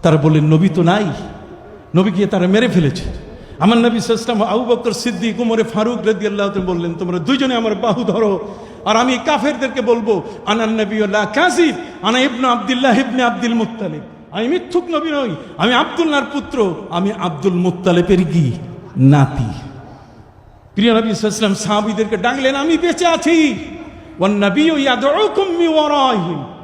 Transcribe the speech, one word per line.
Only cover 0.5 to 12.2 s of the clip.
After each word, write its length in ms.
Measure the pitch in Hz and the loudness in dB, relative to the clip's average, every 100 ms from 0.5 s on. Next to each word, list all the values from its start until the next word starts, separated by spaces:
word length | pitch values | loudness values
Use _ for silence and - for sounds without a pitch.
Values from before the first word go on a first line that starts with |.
| 156 185 | 4 4
তো 140 | 160 | 2
নাই।" 220 | 165 208 196 - - - - - - - - 170 | 2 2 -2 -4 -10 -14 -18 -20 -20 -20 -2 0
নবী 140 | 196 | 2
গিয়ে 160 | 180 196 | 0 0
তারা 200 | 196 180 | 0 2
মেরে 220 | 202 - | 2 4
ফেলেছে। 360 | 175 147 - - - - - - - | 2 0 -2 -8 -10 -14 -18 -18 0
আমার 200 | 175 233 | 4 4
নবী 220 | 233 226 | 4 0
সাল্লাল্লাহু 320 | 175 226 240 | -2 -2 0
আলাইহি 80 | 220 | -2
ওয়াসাল্লাম 320 | 202 214 240 | 0 0 0
আবু 100 | 240 | 0
বকর 100 | 240 | 0
সিদ্দিক, 480 | 202 240 180 226 208 | -2 -4 -2 -4 -2
উমরে 220 | 233 226 | -2 0
ফারুক 440 | - 196 220 233 190 | -2 -2 -2 0 -2
রাদিয়াল্লাহু 440 | 196 208 202 202 | -2 -2 -2 -2
তাআলা 180 | 202 185 | -2 -2
বললেন, 260 | 175 170 | -2 -4
"তোমরা 240 | 165 180 180 | -6 -4 -4
দুইজনে 360 | 156 262 269 | 0 0 0
আমার 200 | 233 226 | 0 -2
বাহু 300 | 208 240 202 | -2 -2 0
ধরো, 440 | 185 185 214 185 - - - - | 0 0 0 0 -6 -14 -18 -6
আর 120 | 190 226 | 0 2
আমি 220 | 247 247 311 | 2 0 0
কাফেরদেরকে 540 | 285 262 247 262 262 | 0 0 -2 -4 -2
বলবো, 420 | 226 233 214 196 - - - | 0 0 2 -2 -2 -10 -2
আনা 200 | 220 220 | 0 0
নবী 320 | 220 208 214 | 0 -2 0
লা 280 | 208 214 202 | 0 0 0
কাযিব, 400 | 269 349 262 330 - - - | 2 2 4 2 0 -10 -6
আনা 160 | 190 | -2
ইবনু 300 | 254 | 2